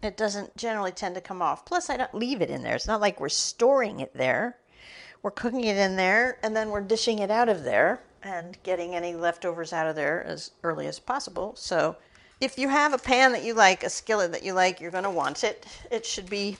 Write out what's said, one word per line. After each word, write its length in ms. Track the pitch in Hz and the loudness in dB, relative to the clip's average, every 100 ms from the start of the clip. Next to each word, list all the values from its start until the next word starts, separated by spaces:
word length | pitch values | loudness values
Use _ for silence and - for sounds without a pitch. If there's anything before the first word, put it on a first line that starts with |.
It 140 | 214 185 | -8 -2
doesn't 400 | 214 202 - - | -2 -2 -8 -8
generally 360 | 233 220 185 | -4 -2 -4
tend 220 | 185 196 | -4 -6
to 60 | 180 | -6
come 220 | - 185 | -8 -2
off. 220 | 160 147 | -2 -2
Plus, 260 | - 349 - | -2 -4 -2
I 60 | 269 | -4
don't 180 | 254 | -4
leave 280 | 214 247 262 | -4 -4 0
it 80 | - | -2
in 120 | 139 | -2
there. 120 | 117 | -4
It's 120 | 123 - | -2 -2
not 140 | 214 | 0
like 200 | 208 202 | 0 0
we're 80 | 147 | -4
storing 720 | - - - 233 277 220 - | -2 -4 2 4 4 2 -4
it 140 | 135 | -8
there. 420 | - 127 123 240 - _ - - - - - | 0 2 2 0 -6 _ -20 -20 -20 -20 -8
We're 80 | 202 | -8
cooking 340 | - 240 254 | -4 -4 0
it 120 | 226 196 | 0 2
in 200 | 190 190 | 2 2
there, 420 | 185 214 254 247 | 4 4 2 0
and 120 | 220 | -2
then 160 | 220 214 | -2 -2
we're 120 | 208 | -4
dishing 360 | 196 220 - 214 | 0 0 0 0
it 120 | 196 | 0
out 180 | 220 240 | 2 2
of 160 | 185 | 2
there 360 | 127 104 160 - - _ | 2 4 4 2 -6 _
and 380 | 196 180 170 196 | -10 -10 -10 -10
getting 320 | - 180 170 | -4 -2 -2
any 200 | 175 175 | -4 -6
leftovers 580 | 170 170 170 180 170 165 | -2 -2 -2 -4 -4 -4
out 140 | 170 160 | -2 -2
of 100 | 156 | 0
there 280 | 143 165 - | -2 -2 -4
as 240 | 156 - - | -10 -12 -8
early 240 | 170 156 147 | -6 -4 -6
as 120 | 156 | -8
possible. 560 | - 262 254 170 196 233 | -6 -6 -6 -6 -8 -8
So 400 | - 170 156 170 _ _ _ _ | -2 0 0 -2 _ _ _ _
if 180 | 262 - | -4 0
you 100 | 269 | 2
have 240 | 285 294 | 4 4
a 60 | 262 | 2
pan 340 | - 247 262 | 2 6 6
that 120 | 226 | 4
you 100 | 214 | 0
like, 280 | 226 190 185 | 6 6 6
a 80 | - | 0
skillet 420 | - - 214 175 | -6 -2 0 0
that 100 | 165 | -2
you 100 | 190 | -2
like, 280 | 185 185 185 | 2 2 2
you're 100 | 170 | -6
gonna 200 | 185 196 | -4 -2
want 340 | 170 139 147 | -2 -2 -2
it. 200 | 214 - - - - | -2 -4 -10 -20 -6
It 140 | - | -6
should 240 | - - 185 | -4 -8 -6
be 300 | 202 202 190 | -4 -4 -6